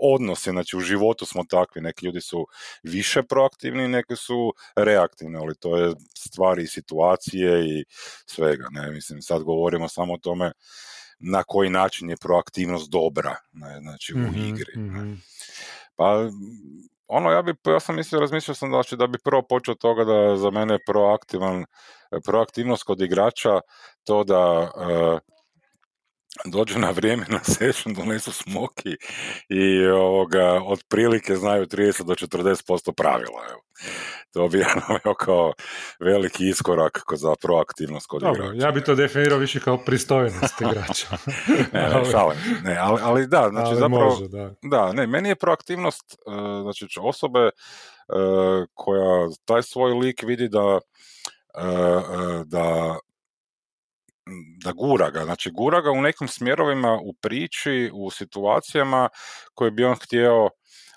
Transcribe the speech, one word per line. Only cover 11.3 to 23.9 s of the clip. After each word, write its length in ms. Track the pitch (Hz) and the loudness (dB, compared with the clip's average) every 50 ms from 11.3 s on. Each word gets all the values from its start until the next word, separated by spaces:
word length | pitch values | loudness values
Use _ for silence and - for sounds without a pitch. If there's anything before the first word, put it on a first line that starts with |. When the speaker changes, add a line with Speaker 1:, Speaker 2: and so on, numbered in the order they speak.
| 95 95 90 | -2 -2 -2
Speaker 1:
koji 260 | - - 98 98 92 | 0 0 2 2 2
način 400 | 92 95 95 95 - - 85 85 | 2 2 2 0 -2 -6 -8 -10
je 80 | 82 | -10
proaktivnost 720 | - - 85 87 87 - - - 92 92 87 90 85 78 73 | -8 -2 0 2 2 0 -2 -4 -4 -4 -4 -4 -6 -6 -2
dobra, 440 | 82 87 80 80 71 73 71 69 - - - _ | -2 0 0 0 0 -2 -4 -6 -8 -8 -14 _
ne, 280 | _ 76 76 69 71 71 | _ -20 -20 -18 -18 -18
znači, 320 | 73 76 73 - - - - | -16 -18 -16 -16 -14 -8 -6
u 40 | 127 | -4
Speaker 2:
Mhm, 160 | 123 110 90 104 | -4 -4 -4 -4
Speaker 1:
igri, 320 | 107 107 107 110 - - - | -6 -6 -8 -8 -10 -12 -10
ne. 240 | 113 107 98 95 101 | -10 -10 -10 -10 -10
Speaker 2:
mhm. 140 | 104 104 101 92 - _ - - - - - - - - - - - _ _ | -10 -12 -12 -14 -18 _ -20 -20 -20 -18 -18 -18 -18 -18 -20 -20 -20 _ _
Speaker 1:
Pa, 340 | - 82 98 104 107 113 110 101 101 98 110 117 104 85 69 73 90 - _ _ _ _ | 0 2 4 4 2 0 -2 -6 -12 -16 -16 -18 -20 -20 -20 -20 -20 -20 _ _ _ _
ono, 240 | - 208 - 175 165 | -4 -2 0 2 2
ja 100 | 165 175 | 2 2
bi, 120 | 175 175 160 - - | 0 -2 -6 -4 0
ja 140 | 160 160 160 | 0 0 0
sam 160 | - - 165 | 0 -2 -6
mislio, 240 | 160 160 - 160 151 | -6 -6 -2 -2 -2
razmišljao 360 | 147 139 156 156 - - 135 | 0 0 -2 -4 -6 -6 -8
sam, 140 | - 139 135 | -8 -6 -2
znači, 260 | 131 127 123 - 127 | 0 0 0 -2 -2
da 120 | 120 123 | -2 -2
bi 100 | 120 120 - | -2 -2 -4
prvo 220 | - 143 135 131 | -2 0 0 0
počeo 300 | 123 - 127 123 - 127 | 2 0 -2 -2 0 -4
od 60 | 113 | -4
toga 260 | - - 117 117 113 113 | 0 0 2 2 2 2
da 340 | 110 107 107 104 104 101 | 4 4 4 4 4 4
za 120 | 95 98 101 | 2 2 0
mene 220 | 98 107 110 110 104 | 0 0 0 0 0
je 60 | 98 - | 0 0
proaktivan, 800 | - 98 104 101 101 107 - - - - 92 95 95 92 90 87 - _ _ - - - _ _ _ - - | 0 2 4 4 4 4 2 -2 -6 -6 -4 -2 -2 -2 -4 -6 -10 _ _ -20 -20 -20 _ _ _ -10 -6
proaktivnost 600 | - - 101 113 110 - - 120 120 123 120 - - | -2 0 2 2 0 0 -2 -4 -2 -2 -2 -2 -2
kod 180 | - 95 92 | -4 -2 -2
igrača 580 | 95 85 92 95 104 120 - - - 113 101 90 - _ _ - - - | 0 0 2 2 2 2 0 0 0 2 2 2 0 _ _ -20 -20 -20